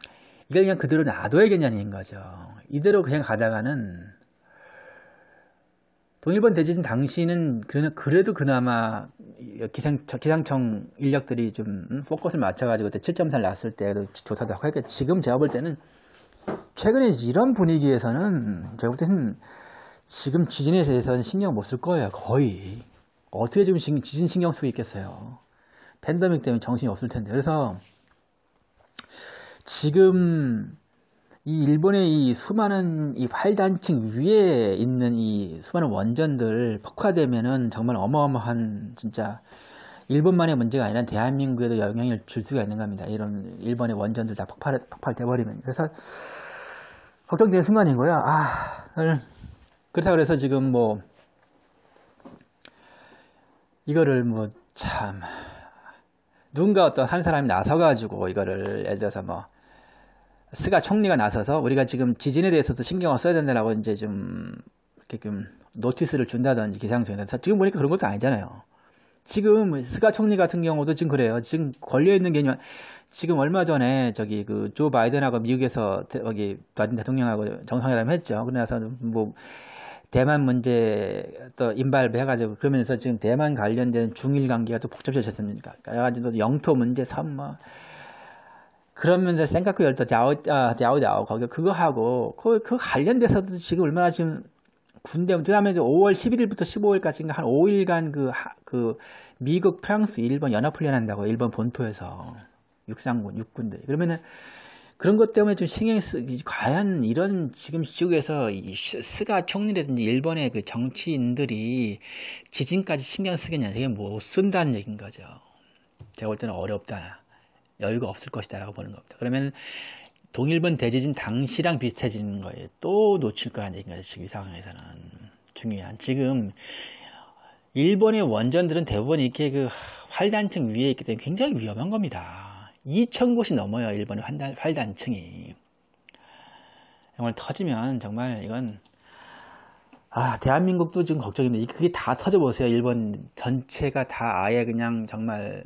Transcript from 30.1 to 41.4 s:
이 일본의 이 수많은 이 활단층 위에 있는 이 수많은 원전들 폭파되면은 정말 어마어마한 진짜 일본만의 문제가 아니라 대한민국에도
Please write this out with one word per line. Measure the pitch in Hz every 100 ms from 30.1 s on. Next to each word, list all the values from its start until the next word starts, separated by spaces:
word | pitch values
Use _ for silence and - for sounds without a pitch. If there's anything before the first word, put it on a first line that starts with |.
| 180 175 160 135 110 101 - _ _ _ _ _ _
이 | 147 156
일본의 | 143 151 185 196 180 156 131
이 |
수많은 | 120 - 214 208 196 180 156 151 123
이 | 127
활단층 | - 196 202 190 185 - 143 110 113
위에 | 165 214 185 135 104
있는 | 95 120 127 123 117
이 | 110 104 95 80
수많은 | - 175 151
원전들 | 98 107 120 156 131 113 113 120 107
폭파되면은 | - - 208 170 139 117 120 135 117
정말 | 110 117 117
어마어마한 | 98 151 143 123 113 120 110 101 104 120
진짜 | 110 110 104 117 - - - - - - -
일본만의 | 143 165 180 165 135
문제가 | 117 135 107
아니라 | 113
대한민국에도 | 117 107 123 139